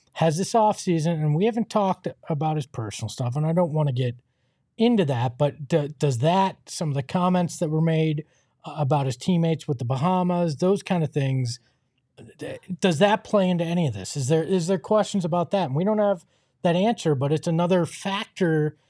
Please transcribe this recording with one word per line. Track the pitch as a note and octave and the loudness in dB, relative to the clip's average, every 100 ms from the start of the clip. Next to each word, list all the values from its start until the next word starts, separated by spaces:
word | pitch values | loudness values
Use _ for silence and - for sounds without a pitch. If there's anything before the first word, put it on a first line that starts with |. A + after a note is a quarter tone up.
| _ | _
Has | - E3 D#3 | -2 0 0
this | F#3+ | 0
offseason, | A#3 G#3+ F#3+ F#3 E3 D#3+ | 2 2 0 -2 0 0
and | D#3+ D3+ | 0 0
we | D3 | 2
haven't | G#3+ A3+ A3 | 0 0 -2
talked | A3 G3 F3+ E3 - - | 0 0 -2 -8 -10 -6
about | D3 D#3 | -4 -2
his | D#3 | -4
personal | - - G#2+ - A2 | -6 -8 -8 -8 -8
stuff, | - A#2+ | -6 -4
and | C3+ | -2
I | D#3 | 0
don't | E3+ E3+ | 0 0
wanna | D3+ D3 | 0 0
get | B2 B2 A#2+ _ _ _ _ _ - | 0 -4 -6 _ _ _ _ _ 0
into | A#3 A3+ | 2 2
that, | C#3+ B2 B2 A#2+ | 2 0 -2 0
but | D3 C#3+ C#3+ | -2 -2 -2
d-, | E3 D3 - | -2 -2 -2
does | D3 A#2 | 0 2
that, | D3 F#3+ F#3+ - | 2 4 2 -2
some | - - D#3+ | -12 -6 -4
of | |
the | C#3 | -4
comments | C3 F#3 F3+ F3+ E3+ - | -4 0 2 2 0 -2
that | E3 | -2
were | D#3 | 2
made, | E3 D#3+ D#3+ D3+ - _ _ _ | 2 2 0 -2 -6 _ _ _
uh, | - - | -10 -4
about | C3+ D3 | 0 0
his | C3+ | 0
teammates | B2 - F3 E3 D#3 - | -2 0 2 2 0 -4
with | A#2+ | -4
the | |
Bahamas, | A#2+ C3 F3 F#3 F3+ F3 E3+ C#3 | -2 0 0 2 0 0 -2 0
those | F3+ G3 | 0 0
kind | - F3+ | 0 -2
of | D3+ | 0
things, | D3 C3+ C3 A#2+ A#2+ _ _ _ _ _ - - - | -2 0 0 -4 -8 _ _ _ _ _ -20 -20 -14
d-, | - - - F3+ | -12 -12 -12 -2
does | F#3+ D3 | 0 4
that | G3+ A3 | 4 2
play | - G#3 F#3 | 0 2 2
into | F3 | 0
any | E3+ F3 D3 | 0 0 0
of | |
this? | G2+ F#2 D3 | -2 -8 -4
Is | B2+ | 2
there, | D#3+ | 2
is | E3 F#3+ E3 | 2 0 0
there | F#3 | -2
questions | - G#3+ G3 G3+ | 2 0 2 -2
about | E3+ F3 E3 | 0 -2 0
that? | G3+ D#3 | 0 0
And | |
we | C#3 | 0
don't | F#3+ G#3+ | 0 2
have | G3+ F#3 - _ _ _ | 2 0 -6 _ _ _
that | F3 | 0
answer, | E3+ G#3+ A#3 E3 | 2 2 0 0
but | C3+ C#3 | 0 0
it's | D#3 F3 | 0 0
another | E3 F3 F#3 | 0 2 2
factor | D#3+ - G3 G3 - - F3 D#3 D3+ - | 0 -4 -6 -6 -8 -2 0 2 0 -4